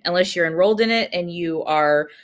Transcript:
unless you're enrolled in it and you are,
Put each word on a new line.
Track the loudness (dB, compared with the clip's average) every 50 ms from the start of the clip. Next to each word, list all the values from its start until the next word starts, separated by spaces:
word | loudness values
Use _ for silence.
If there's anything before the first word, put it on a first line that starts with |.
| _
unless | -4 0 0 0 0 0
you're | -2 -2
enrolled | -2 2 2 2 2 4 2 0
in | 0
it | 0 -2 -2 -2 -4
and | -6 -6 -6 -6
you | -6 -4 -4 -4 -4 -2
are, | 0 0 2 4 4 4 2 0 -2 -8 -18